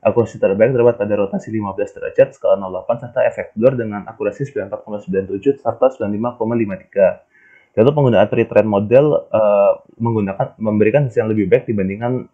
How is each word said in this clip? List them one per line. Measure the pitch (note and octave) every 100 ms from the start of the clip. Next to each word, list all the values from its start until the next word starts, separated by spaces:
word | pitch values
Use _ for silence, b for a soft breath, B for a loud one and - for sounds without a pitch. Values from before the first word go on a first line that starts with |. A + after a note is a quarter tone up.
Akurasi | - A2+ A2 G#2
terbaik | G2+ G2 A2+ B2+
terdapat | A#2+ A2+
pada | G#2 G#2
rotasi | G2 G3 -
lima | A2 G2+
belas | F#2+ G2+ -
derajat, | - - C#3 -
skala | G2 G2
nol | F#2+
delapan, | F#2 - A#2+
serta | B2 -
efek | A2+ G#2+ F2+ -
blur | A#2+ C3
dengan | A2 G#2
akurasi | F#2 - G#2 G2+
sembilan | C3+ - G2
puluh | G#2+
empat |
koma | - G#2
sembilan | - F#2+
tujuh | F#2+ G2 C#3 C#3
serta | - - B2+
sembilan | - G#2
puluh | G#2
lima | A#2+ A#2+
koma | A2+
lima | A#2 G#2 F#2
tiga. | _ G2 F#2+ - _ b b b b -
Lalu | A2+ D3+
penggunaan | C3+ G#2 G#2+
pre-train | A#2+ A2+ G#2 G#2+
model, | G2+ G#2 B2 D3+ C#3+ -
eh, | A2 G#2+ G2+ G2+ - _ _
menggunakan, | A#2 A2+ G2 F#2+ C#3 -
memberikan | G#2+ G#2+ G#2 C3+ C3+
hasil | A2
yang | A2
lebih | A2 F#2+
baik | B2
dibandingkan | - G#2+ F#2+ G2+ A#2+ B2+ -